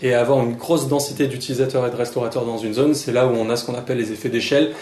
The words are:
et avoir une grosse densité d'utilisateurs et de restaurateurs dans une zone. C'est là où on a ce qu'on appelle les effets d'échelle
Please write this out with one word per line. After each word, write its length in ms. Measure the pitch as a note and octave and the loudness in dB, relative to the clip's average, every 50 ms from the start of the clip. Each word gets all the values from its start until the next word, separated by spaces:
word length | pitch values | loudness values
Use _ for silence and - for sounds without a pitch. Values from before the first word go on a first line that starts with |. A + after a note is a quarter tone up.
| C3+ | 0
et 100 | B2+ B2 | 2 2
avoir 300 | A#2+ A#2+ B2 C#3 C3 A#2+ | 4 4 4 4 4 2
une 100 | A#2 A#2 | 0 -2
grosse 320 | A#2+ - - E3+ D3+ C3+ | -4 0 0 0 2 2
densité 380 | C3 C#3+ C#3 C#3 - - - C#3+ | 2 0 0 0 -2 -2 -2 -2
d'utilisateurs 600 | C3 - - - - B2+ A#2+ C3+ C3 C3+ C3 B2 | -2 -2 -6 -6 -4 0 0 0 2 2 0 0
et 40 | A#2+ | 0
de 40 | A#2+ | -2
restaurateurs 500 | A2+ A#2+ - - C3 A#2+ A2+ - C3 A#2 | -4 -4 -4 -2 -4 -4 -2 -2 -4 -4
dans 120 | A#2 A2+ A2 | -4 -4 -4
une 140 | A2+ G#2+ G#2+ | -4 -4 0
zone. 180 | B2 C#3 D3+ D3+ | 2 2 2 2
C'est 180 | C#3 - - | 2 0 0
là 140 | A#2 B2 C3 | 2 2 4
où 60 | B2+ A#2 | 4 2
on 140 | A2+ A2+ A2 | 2 0 0
a 60 | A#2+ | -2
ce 100 | A#2+ - | -2 -2
qu'on 100 | - B2 | -6 -8
appelle 220 | B2 A#2+ - B2+ | -6 -4 -4 -2
les 140 | A#2+ A2+ A2 | -2 -2 -4
effets 180 | G#2+ G#2 - B2 | -4 -6 -4 -2
d'échelle 420 | A#2 A#2 - - C#3+ C#3+ D#3 D#3 D#3 - | -2 -2 0 2 2 2 2 2 -2 -8